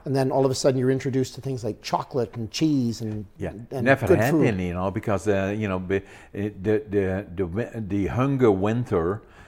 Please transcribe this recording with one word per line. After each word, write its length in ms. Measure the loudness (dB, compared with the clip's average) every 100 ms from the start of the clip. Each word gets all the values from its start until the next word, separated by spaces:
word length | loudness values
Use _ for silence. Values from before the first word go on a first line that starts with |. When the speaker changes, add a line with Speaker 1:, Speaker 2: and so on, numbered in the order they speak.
| -4
Speaker 1:
and 100 | 0
then 160 | 2
all 140 | 4 2
of 60 |
a 40 | 2
sudden 240 | 2 2
you're 100 | 2
introduced 460 | 0 0 -2 -2 -4
to 60 |
things 220 | -8 -6 -6
like 160 | -8
chocolate 520 | -6 -6 -4 -4 -4 -6
and 120 | -8
cheese 520 | -2 0 2 0 -2
and, 240 | -6 -8 -10 -10
Speaker 2:
Yeah. 140 | -10 -10 -10
Speaker 1:
and 120 | -4
Speaker 2:
Never 240 | 2 4 6
Speaker 1:
good 120 | 4
Speaker 2:
had 120 | 4
Speaker 1:
food. 160 | 4 2
Speaker 2:
any, 200 | 2 -2
you 60 |
know, 160 | -2 -2
because, 380 | -2 -2 -2 2
uh, 260 | 2 2 -2
you 120 | -2
know, 120 | -2
be-, 220 | 0 -2 -2 -20 -16
it, 300 | -6 -6 -4
the, 180 | 0 0 2
the, 360 | 0 2 -2 -4 -4
the 80 |
wi-, 280 | -4 -2 -6 -6 -4
the 200 | -2 0
hunger 440 | 0 0 4 4
winter 680 | 4 2 0 0 0 0 -4 -8 -20